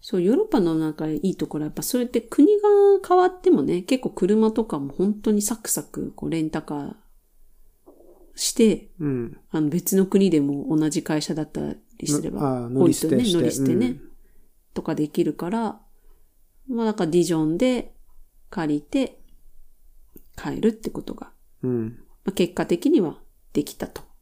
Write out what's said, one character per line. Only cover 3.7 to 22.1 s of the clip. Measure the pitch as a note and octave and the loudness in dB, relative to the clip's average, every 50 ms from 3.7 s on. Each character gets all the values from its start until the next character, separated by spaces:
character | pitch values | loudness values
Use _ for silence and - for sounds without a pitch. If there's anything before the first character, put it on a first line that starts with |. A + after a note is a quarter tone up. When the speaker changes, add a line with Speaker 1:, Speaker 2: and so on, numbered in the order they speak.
| - F3+ | -2 -2
Speaker 1:
結 | F#3 - C4 C4 - | 0 0 -2 0 0
構 | - | -4
車 | - - - F3+ G#3 A3 A3 A3 | -4 -2 0 2 4 4 4 4
と | A3 A#3+ A3 | 2 0 -2
か | - - D3+ | -2 -4 -6
も | C#3 C#3 - | -6 -8 -4
本 | - F#3 G3+ G#3+ | 0 0 0 0
当 | G#3 - A3+ | 0 0 0
に | G#3+ G#3 | 2 2
サ | G#3 - A#3+ - | 2 -2 -4 -6
ク | - - | -4 -6
サ | - - D3 | -4 -4 -4
ク | - _ - - - - | -8 _ -8 -8 -8 -8
こ | - - D3 | -8 -8 -4
う | |
レ | D3+ E3 | -2 -2
ン | D#3 D#3 | -2 -2
タ | - D#3+ | -4 -6
カ | D3+ - D#3 | -6 -6 -8
ー | D3 C#3+ C#3+ - - _ _ _ _ _ _ _ _ - - - _ - - _ _ _ - - _ - - - _ - - - | -8 -8 -10 -12 -16 _ _ _ _ _ _ _ _ -20 -20 -20 _ -20 -20 _ _ _ -20 -20 _ -20 -20 -20 _ -20 -20 -12
し | - - - - | -8 -6 -6 2
て、 | - A#3 A3 F3+ - - - - - | 4 4 4 4 2 -4 -16 -12 -6
Speaker 2:
う | E3 D3 | -4 -4
ん。 | C3+ B2+ A#2 A#2 - - _ _ | -2 -4 -6 -8 -10 -16 _ _
Speaker 1:
あ | - D#3+ | -4 -2
の | D#3 D3 | -2 0
別 | C#3 F3 - - - | 0 -2 -2 0 2
の | F#3+ F#3+ | 2 2
国 | F#3+ - G3+ G3 G3 | 4 4 4 4 4
で | E3 D#3 | 4 2
も | C#3+ C#3+ C#3+ C#3+ - - D#3+ | 2 2 -2 -4 -4 -2 0
同 | D#3 D#3 D#3 | 0 0 0
じ | D3 E3 D3+ | 0 -2 -4
会 | - E3 D3+ | -2 -4 -4
社 | D3 - E3 | -2 -4 -4
だ | D#3+ D#3 | -6 -6
っ | D3+ | -6
た | - D3+ D3 D3 D3+ - _ _ - - | -6 -8 -6 -6 -8 -10 _ _ -16 -12
り | - D3+ | -6 -4
す | D3 D3 | -4 -2
れ | D#3+ D#3 | -4 -4
ば、 | - - | -6 -4
Speaker 2:
の-、 | D3+ C3+ | -4 -2
あ | C3 B2+ A#2+ A#2 | -2 -4 -6 -4
ー、 | |
乗 | B2 C3 - E3 | 2 4 4 4
り | D3+ | 4
捨 | - - D#3+ | 2 0 0
て | - - B3 | 2 2 2
し | A3 | 2
て。 | F3 E3+ | 2 2
Speaker 1:
降 | |
り | |
て | |
ね、 | |
乗 | |
り | - - | 2 0
捨 | - - C3+ | 0 0 0
て | C3 - | 2 2
ね、 | F#3+ B3 B3+ | 2 2 0
Speaker 2:
う | |
ん。 | - - - - - - - - _ - - _ _ _ _ _ _ | -2 -6 -12 -20 -20 -20 -20 -20 _ -20 -20 _ _ _ _ _ _
Speaker 1:
と | - F3+ | -8 -6
か | - D#3+ | -6 -4
で | C#3+ D3+ D3 | -4 -4 -4
き | - - E3+ | 0 0 0
る | E3 D3+ | 0 0
か | - - E3+ | -4 -4 -4
ら、 | G#3 A3+ A#3 G#3+ - - _ _ - _ _ - - _ - _ _ _ _ _ _ _ - - | -4 -2 -4 -4 -6 -10 _ _ -20 _ _ -20 -20 _ -20 _ _ _ _ _ _ _ -12 -8
ま | B3+ A3+ A#3 | -4 -2 0
あ、 | |
だ | A3 G#3 | -2 0
か | G#3 F#3 | 0 -2
ら | D#3+ | 2
デ | D3+ F3 | 2 2
ィ | F3 | 2
ジ | D#3+ F3 | 2 2
ョ | D#3+ D#3 | 0 0
ン | D#3 D#3+ F3 | 0 0 2
で | B3+ B3+ B3+ A#3+ - - - - - - - - - _ _ _ - - | 2 2 0 0 -4 -8 -14 -20 -20 -20 -20 -20 -20 _ _ _ -20 -12
借 | - - E3 D3+ D3 | -8 -6 -4 -2 -2
り | D3+ | -4
て | D3 _ - C#4 C4 - - - - - - - _ - - - - - - _ - - - - - _ _ - - - _ | -4 _ -2 -2 -2 -2 -4 -14 -20 -20 -20 -20 _ -20 -20 -20 -20 -20 -20 _ -20 -20 -20 -20 -20 _ _ -20 -20 -18 _
帰 | - - C#3 C#3+ - | -12 -8 -8 -6 0
る | - A3 | 0 0
っ | A3 | 0
て | - - - | 0 -8 -8
こ | - - | -8 -8
と | - - - | -10 -10 -12
が、 | - - - - _ _ _ - _ - | -12 -12 -18 -20 _ _ _ -20 _ -4
Speaker 2:
う | B2+ | -4
ん。 | B2 A#2+ A2+ A2 A#2+ - - - | -2 -2 -4 -6 -10 -12 -20 -20